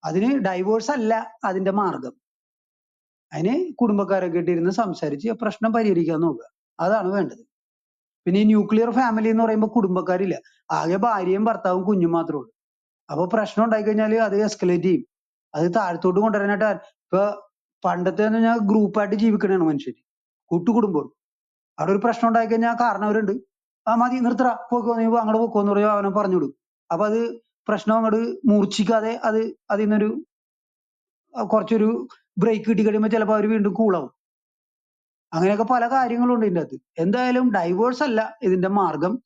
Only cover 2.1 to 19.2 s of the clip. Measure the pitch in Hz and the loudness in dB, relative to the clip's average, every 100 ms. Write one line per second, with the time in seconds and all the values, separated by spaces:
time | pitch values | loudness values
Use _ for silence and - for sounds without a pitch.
2.1 | - _ _ _ _ _ _ _ _ _ | -14 _ _ _ _ _ _ _ _ _
3.1 | _ _ 151 175 277 370 - 240 202 190 | _ _ -4 -2 -2 -4 -2 0 2 0
4.1 | 196 180 170 170 175 170 196 220 160 156 | 0 0 -2 -2 0 0 0 -2 -2 -6
5.1 | 143 220 226 214 202 226 226 220 175 165 | -4 -6 -4 -6 -2 -2 0 0 0 0
6.1 | 160 165 135 - _ _ _ 170 220 185 | 0 0 -2 -12 _ _ _ 0 0 0
7.1 | 196 156 - - _ _ _ _ _ _ | -2 -4 -6 -20 _ _ _ _ _ _
8.1 | _ - 185 214 214 202 220 226 226 254 | _ 0 2 4 4 4 2 2 2 0
9.1 | 220 220 226 226 220 214 226 190 180 170 | 0 0 2 2 2 0 2 0 0 0
10.1 | 180 190 151 _ _ _ 156 151 185 233 | -2 -2 -4 _ _ _ -4 -2 0 0
11.1 | 214 180 190 220 220 196 185 190 202 170 | 0 -2 0 0 -2 -2 -2 0 2 2
12.1 | 170 165 151 127 _ _ _ _ _ _ | 0 -2 -6 -10 _ _ _ _ _ _
13.1 | 147 180 220 202 - 226 220 208 214 220 | -4 -2 0 -2 0 0 0 0 0 0
14.1 | 220 220 202 214 - 185 180 175 160 - | 2 0 0 -2 -2 -2 0 2 0 -2
15.1 | _ _ _ _ 147 170 175 190 170 185 | _ _ _ _ -4 0 0 -2 -2 0
16.1 | 180 220 208 202 202 214 214 - _ _ | 2 0 0 -2 0 0 -2 -8 _ _
17.1 | 185 202 202 - _ _ _ 185 175 180 | 0 0 -4 -14 _ _ _ -4 -2 -2
18.1 | 170 214 220 226 233 202 214 202 214 202 | 0 0 2 2 2 2 2 2 0 -2
19.1 | 208 | 0